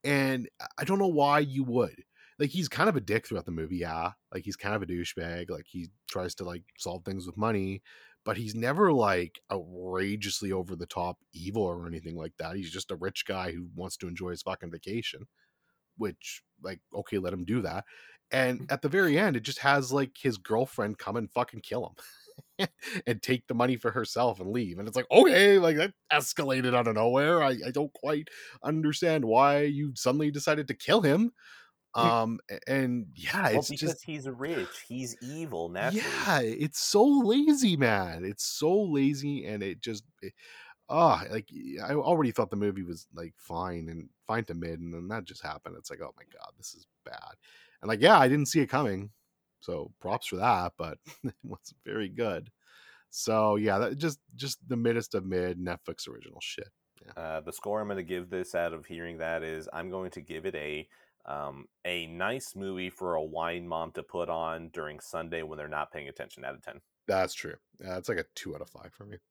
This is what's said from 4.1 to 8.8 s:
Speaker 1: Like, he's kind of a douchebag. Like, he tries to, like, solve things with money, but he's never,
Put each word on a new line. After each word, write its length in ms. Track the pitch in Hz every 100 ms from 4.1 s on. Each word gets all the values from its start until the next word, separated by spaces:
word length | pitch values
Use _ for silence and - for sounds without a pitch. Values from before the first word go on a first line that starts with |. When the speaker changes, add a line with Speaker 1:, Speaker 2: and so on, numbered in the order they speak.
| - _
Speaker 1:
Like, 100 | 95
he's 120 | 98 -
kind 200 | 101 104
of 60 |
a 40 | 87
douchebag. 640 | 87 85 - 82 85 87
Like, 160 | 73 -
he 200 | 90 85 _ -
tries 260 | 98 90 -
to, 80 |
like, 200 | 90 87 _ -
solve 260 | - 90
things 220 | 87 95 87
with 100 | 87
money, 460 | 110 107 95 98 _ - - _
but 140 | - 101
he's 180 | 110 110
never, 380 | 117 156